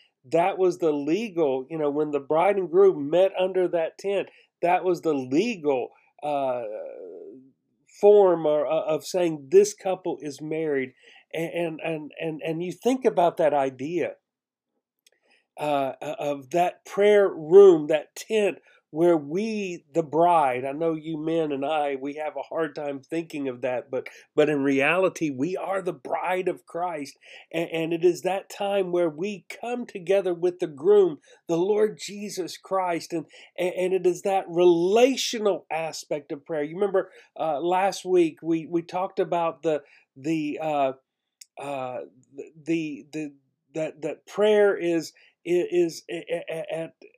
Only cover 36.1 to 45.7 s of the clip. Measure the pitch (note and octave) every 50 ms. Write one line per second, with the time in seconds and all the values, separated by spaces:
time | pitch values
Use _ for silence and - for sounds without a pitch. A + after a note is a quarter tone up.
36.1 | E3 D3+ C#3+ - E3 C#3+ - - E3+ D3+ D3 D3+ D#3+ F3+ G#3 G3 F#3 F#3+ F3+ -
37.1 | - - - _ - - - D#3+ D3+ C3+ D#3 F3 F3+ F#3 G3 G3 F3+ - - F#3
38.1 | F#3 F3+ F3 D#3+ C#3+ - - D#3+ E3 E3 D#3+ C#3 E3+ E3+ E3 - - F#3 F#3 F#3+
39.1 | - - F#3 E3 F3 E3+ E3+ E3 D#3+ D3+ - E3 D#3 C#3+ - _ _ _ _ _
40.1 | _ C3+ C3 D3+ E3 D#3+ D3+ D3 D3 - D#3 D#3+ D3+ C#3+ C#3 C3+ C3 C3 _ _
41.1 | _ _ _ _ _ - - _ _ - C#3 C#3+ C#3+ C3+ C3 B2+ B2+ A#2 D2+ C#2+
42.1 | F#2 B2+ B2 _ C3 C#3 A#2 - D#3 E3 C#3+ C#3 E3 E3 D#3+ D#3 D3 G#2+ - D3+
43.1 | C#3 D#3 D#3 C#3+ C#3+ _ _ _ _ _ _ _ C#3 D#3+ D#3 D3+ - - C#3+ D#3+
44.1 | C#3 - _ - - - G#3 G#3+ G#3+ G#3 G#3 G3+ F#3 - - E3+ E3+ E3 D3+ -
45.1 | - _ _ _ _ _ - E3+ F3 F3 E3+ -